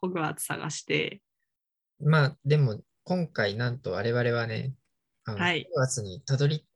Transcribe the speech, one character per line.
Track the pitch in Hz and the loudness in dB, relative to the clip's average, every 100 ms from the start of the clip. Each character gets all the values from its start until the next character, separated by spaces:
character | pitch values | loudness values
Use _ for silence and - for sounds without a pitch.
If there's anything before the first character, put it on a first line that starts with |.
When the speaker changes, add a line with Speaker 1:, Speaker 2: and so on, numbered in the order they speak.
Speaker 1:
ホ | 185 | -4
グ | 180 | -2
ワ | 156 | -2
ー | |
ツ | 151 | -4
探 | - - 156 | -6 -6 -6
し | 147 | -6
て。 | - 151 - 202 _ _ _ _ _ _ _ - | -2 0 0 -6 _ _ _ _ _ _ _ -2
Speaker 2:
ま | 147 156 | 4 6
あ、 | 139 - | 4 0
で | 139 151 | 2 4
も、 | 131 104 - _ | 4 0 -10 _
今 | - 180 165 | -4 -2 -2
回 | - 104 | 0 0
な | 107 123 | 0 -2
ん | 123 | -4
と | - | -4
我 | 90 113 | -2 0
々 | 123 120 | 0 2
は | 117 113 | 0 -2
ね、 | 110 127 135 _ _ _ _ - | -4 -6 -8 _ _ _ _ -8
あ | |
の、 | 107 | -2
Speaker 1:
は | 175 | 0
い。 | 165 | -2
Speaker 2:
ホ | - | -2
グ | 151 | 0
ワ | 131 | 0
ー | |
ツ | - | -2
に | 101 90 | -6 -10
た | - 131 | -2 0
ど | 143 | 2
り | 156 - | 0 -6